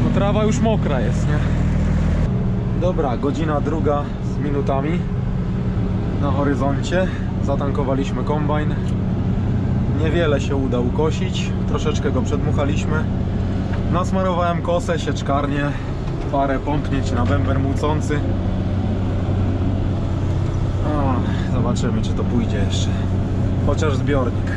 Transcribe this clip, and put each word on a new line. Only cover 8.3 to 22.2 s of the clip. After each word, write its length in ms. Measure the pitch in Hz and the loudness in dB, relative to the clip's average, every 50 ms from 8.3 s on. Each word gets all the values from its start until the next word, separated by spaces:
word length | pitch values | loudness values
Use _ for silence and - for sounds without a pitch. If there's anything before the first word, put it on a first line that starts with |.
| 151 151 151 147 151 151 156 156 - - - - - - - - - - - - - - - - - - - - - - - - - - - | 0 0 0 0 0 0 0 0 -2 -2 -2 -2 -2 0 0 0 0 0 0 0 0 0 0 0 0 0 0 0 0 0 0 0 0 0 0
Niewiele 380 | 165 - 170 170 - - 135 | 0 2 2 2 2 2 0
się 140 | - - 139 | 0 0 0
uda 240 | 139 131 131 127 123 | 0 0 0 0 0
ukosić. 680 | 123 123 - - 151 156 - - - - - - - - - - - - | 0 0 0 0 0 0 0 0 -2 -2 -2 -2 -2 -2 -2 -2 -2 0
Troszeczkę 440 | - - - 117 110 - - 139 | -2 0 0 0 0 0 0 0
go 100 | - - | 0 0
przedmuchaliśmy. 840 | 107 - 107 107 - - - - 147 139 - - - - - 156 - - - - - - - - - - - - - - - - - - - | 0 0 0 0 0 0 2 2 2 2 0 0 0 0 0 0 0 0 -2 -2 -2 -2 -2 -2 -2 -2 -2 -2 -2 -2 -2 -2 0 0 0
Nasmarowałem 680 | 175 180 - 185 190 190 185 180 165 175 170 175 165 | 0 0 0 0 0 0 0 0 0 0 0 0 0
kosę, 380 | 156 170 170 175 - - 170 156 | 0 0 0 0 0 0 -2 -2
sieczkarnię, 720 | - 151 135 - - - 139 139 143 139 143 143 143 143 135 - - - - - - - 131 - - - | 0 -2 -2 -2 -2 0 0 0 0 0 0 0 0 -2 -2 -4 -4 -4 -4 -4 -4 -4 -4 -4 -4 -2
parę 280 | - 139 139 135 135 127 | 0 0 0 2 0 -2
pompnięć 520 | - 147 147 151 139 - 147 135 131 - | 0 -2 -2 -2 0 0 0 0 0 0
na 140 | 135 131 127 | 0 0 2
bęben 380 | - 147 143 135 131 135 139 135 | 2 2 2 2 2 0 0 0
młócący. 560 | 135 143 - 151 151 156 151 - - 147 143 139 127 123 - - - - - - - - - - - - - - - - - - - - - - - - - - - - - - - - - - - - - - - - - - - - - - - - - - - | 0 0 0 0 0 0 0 0 -2 -2 -2 0 0 -2 0 0 0 0 0 0 0 0 0 0 0 0 0 0 0 0 0 0 0 0 0 0 0 0 0 0 0 0 0 0 0 0 0 0 -2 -2 -2 -2 0 0 0 -2 0 0 0 0 0 0 0 0 0
O, 260 | - - - - - - - - 95 - - - - | 0 0 2 2 2 0 0 0 0 0 0 0 0
zobaczymy, 480 | - - - - - - 120 110 110 | 0 2 2 0 0 0 0 0 0
czy 80 | 107 - | 0 0
to 140 | - - | 0 0